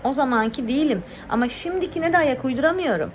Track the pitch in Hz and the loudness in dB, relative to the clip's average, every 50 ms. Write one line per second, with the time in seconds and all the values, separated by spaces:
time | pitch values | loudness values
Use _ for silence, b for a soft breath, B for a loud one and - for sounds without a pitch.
0 | - 233 277 254 294 254 247 226 220 226 226 - 262 220 247 277 311 302 247 185 | 0 0 2 2 2 2 2 2 2 0 -2 -4 -4 -2 0 2 2 2 2 0
1 | 180 B B B B B - 226 240 247 240 - - 339 359 370 339 370 - 339 | -2 B B B B B 0 0 0 0 -2 -6 -8 -4 -2 -2 -2 -2 -4 -2
2 | 320 339 339 349 320 294 254 254 262 269 254 233 277 320 339 370 370 302 220 170 | -2 2 4 4 4 4 0 0 -2 -4 -2 2 2 2 2 2 0 0 0 0
3 | 147 90 - | -2 -4 -6